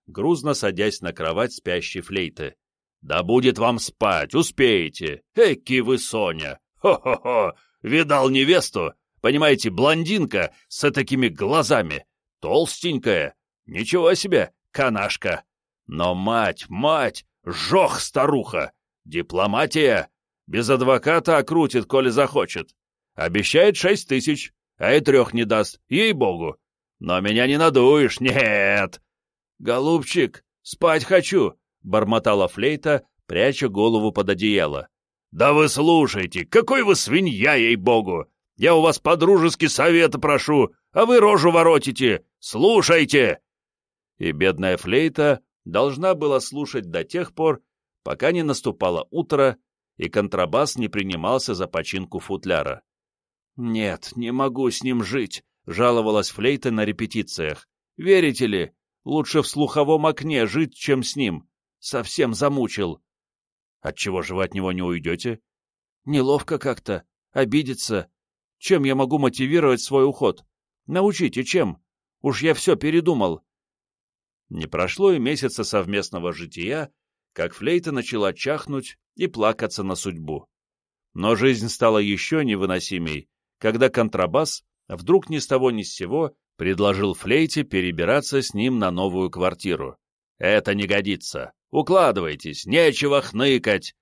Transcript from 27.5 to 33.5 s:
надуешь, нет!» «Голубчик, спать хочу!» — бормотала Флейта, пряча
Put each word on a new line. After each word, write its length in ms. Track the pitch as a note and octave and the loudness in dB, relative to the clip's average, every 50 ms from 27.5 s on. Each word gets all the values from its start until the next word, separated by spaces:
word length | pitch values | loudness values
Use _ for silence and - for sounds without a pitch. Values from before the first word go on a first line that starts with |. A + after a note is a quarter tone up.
| C#3+ | 2
надуешь, 640 | D3+ E3 D#3+ C3 C3 B2 C3 D3+ D3+ C#3 A2+ - - | 2 2 4 4 6 6 6 6 6 4 2 0 -2
нет!» 800 | B2 B2+ A2 C#3 A#2+ G#2+ G#2 G2+ G2 G2 G2+ G2+ F#2+ F2+ - - _ _ _ _ _ _ _ _ _ _ _ - | -2 0 2 2 2 2 2 2 2 2 2 2 0 -2 -6 -14 _ _ _ _ _ _ _ _ _ _ _ -10
«Голубчик, 840 | - A#2 A#2 B2+ C#3 D#3 E3+ D#3+ C3 - - F3 C3 - - - _ _ _ _ | -4 -2 -2 0 2 2 0 0 0 -2 0 0 0 0 -2 -12 _ _ _ _
спать 420 | - - - - E3+ D#3+ D#3+ D#3+ B2 | -18 -14 -6 0 2 2 2 2 0
хочу!» — 520 | - F#3+ F3 C3+ - G3 F3+ A#2 F2 - _ _ _ _ _ | 2 2 2 2 2 0 2 0 0 -2 _ _ _ _ _
бормотала 640 | - F2+ F#2+ G#2+ G#2+ G2+ A2+ A2+ - A#2 G#2 G2 F#2 | -8 -2 0 0 0 2 0 0 2 2 2 2 0
Флейта, 600 | F2 - G2+ A2 D3 D3+ D3 - D#3 D3 C3 - _ _ _ _ | 0 -2 -2 -2 -2 -2 -2 -2 -2 -2 -2 -2 _ _ _ _
пряча 440 | - E2+ F2 A2+ C#3 | -6 0 2 2 2